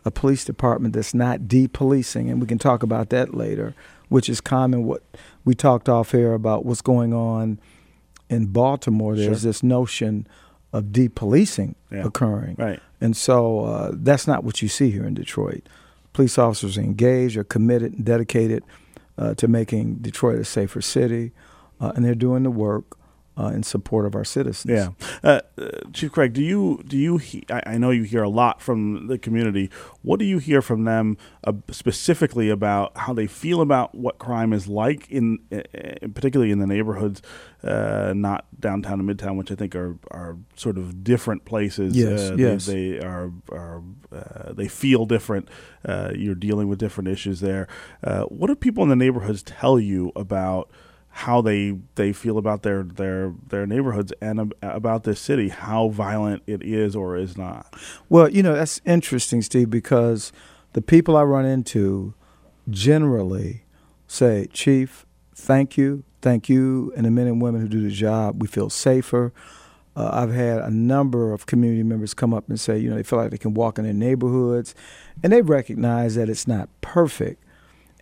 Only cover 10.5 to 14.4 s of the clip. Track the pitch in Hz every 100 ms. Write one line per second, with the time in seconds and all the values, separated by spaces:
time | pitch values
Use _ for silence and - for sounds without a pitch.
10.5 | _ _ 110 104 110 123 - 104 135 208
11.5 | - 98 - _ 101 107 - 117 104 101
12.5 | - 113 90 - _ 117 110 - 123 117
13.5 | 110 110 107 101 - 117 143 - 135